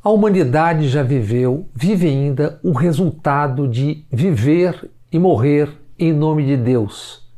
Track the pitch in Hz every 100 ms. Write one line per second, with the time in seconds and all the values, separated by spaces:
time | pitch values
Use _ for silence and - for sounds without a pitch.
0 | 208 214 214 190 139 147 165 160 147 143
1 | 127 139 104 120 127 135 196 117 160 208
2 | 170 135 139 135 147 - 180 143 175 151
3 | 180 - - 143 147 127 139 117 143 151
4 | - 113 185 131 120 165 180 - - -
5 | - 165 180 123 139 147 147 - - -
6 | 165 151 156 156 135 139 117 127 104 -
7 | - - -